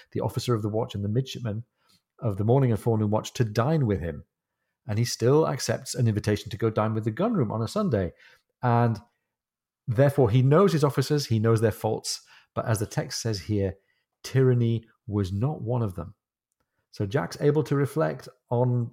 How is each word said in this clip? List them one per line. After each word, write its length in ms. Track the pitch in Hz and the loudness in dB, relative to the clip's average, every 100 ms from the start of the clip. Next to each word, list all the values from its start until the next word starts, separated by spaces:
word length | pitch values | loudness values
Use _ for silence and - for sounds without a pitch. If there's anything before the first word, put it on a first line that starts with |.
| - | -10
the 100 | - | -4
officer 320 | 120 - - | -4 -4 -2
of 80 | 113 | -2
the 80 | 107 | -2
watch 240 | 110 - | -4 -4
and 100 | 101 | -4
the 60 | 101 | -2
midshipman 540 | 113 131 127 120 104 - _ _ _ _ _ | -2 -4 -8 -8 -8 -10 _ _ _ _ _
of 200 | 117 98 | -6 -2
the 60 | |
morning 260 | 107 135 127 | 2 4 4
and 100 | 107 | 2
forenoon 300 | 123 110 104 | 0 0 2
watch 240 | 107 - | 0 -2
to 100 | - | -2
dine 400 | 113 107 127 160 | 0 0 0 2
with 160 | 117 95 | 2 0
him. 240 | 85 71 - _ _ _ _ _ - | -2 -8 -16 _ _ _ _ _ -6
And 120 | 107 | -2
he 60 | |
still 420 | 120 - 117 147 160 | -2 0 2 4 2
accepts 480 | 139 - 113 - | -2 -4 -4 -6
an 140 | - 117 | 0 0
invitation 400 | 104 104 104 95 | 2 0 -2 -4
to 80 | 98 | -2
go 140 | 113 | -2
dine 240 | 107 110 | 0 -2
with 100 | 110 | -2
the 80 | 113 | -4
gunroom 400 | 110 214 208 107 | -2 0 0 0
on 80 | 107 | -2
a 80 | 113 | -4
Sunday. 460 | 208 202 104 85 - - _ _ _ | -2 0 0 0 -6 -20 _ _ _
And 340 | 123 120 120 107 - _ _ _ _ _ _ _ - | 2 4 2 0 -8 _ _ _ _ _ _ _ -4
therefore, 440 | 113 139 143 120 | 2 4 4 4
he 100 | 127 | 4
knows 300 | 131 156 202 | 6 6 4
his 120 | 156 | 4
officers, 420 | 143 - 131 147 135 | 2 0 -2 -2 0
he 120 | 110 | 0
knows 220 | 113 113 | 2 4
their 100 | 110 | 2
faults. 520 | - 110 113 - - - - _ | 0 -4 -4 -6 -10 -12 -20 _
But 100 | - - | -8 -2
as 120 | 101 | -2
the 80 | 104 | -2
text 340 | - 147 - | -6 -6 -6
says 200 | 113 101 | -6 -6
here, 360 | 85 104 95 - _ _ _ _ | -2 0 0 -4 _ _ _ _
tyranny 640 | - 131 131 120 117 117 - _ - | -4 2 4 4 2 0 -6 _ -4
was 260 | 104 92 | -2 0
not 280 | 98 135 160 | 0 -2 -4
one 220 | 110 123 | -4 -2
of 140 | 107 85 | -2 -6
them. 180 | 92 - _ _ _ _ _ _ _ | -12 -14 _ _ _ _ _ _ _
So 120 | - | -6
Jack's 320 | 101 131 170 - | -4 -2 -4 0
able 200 | 147 147 | 2 2
to 120 | - 143 | 0 0
reflect 500 | 139 156 156 147 - - _ | 0 0 -2 -4 -12 -20 _
on, 420 | 120 123 123 120 | 0 2 0 -2